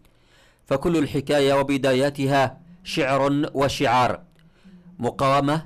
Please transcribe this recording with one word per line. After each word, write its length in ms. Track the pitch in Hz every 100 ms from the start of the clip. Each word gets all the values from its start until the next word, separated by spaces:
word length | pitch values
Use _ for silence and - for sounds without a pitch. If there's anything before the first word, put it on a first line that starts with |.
| _ _ _ _ _ _ -
فكل 320 | 139 180 165
الحكاية 560 | 139 143 139 147 139
وبداياتها 1040 | 139 139 139 135 127 139 143 135 139 127 - - -
شعر 680 | - 165 131 139 139 143 156
وشعار، 680 | 131 139 - 131 120 117 90 - _ - _ - - - -
مقاومة 680 | 120 - 135 139 143 160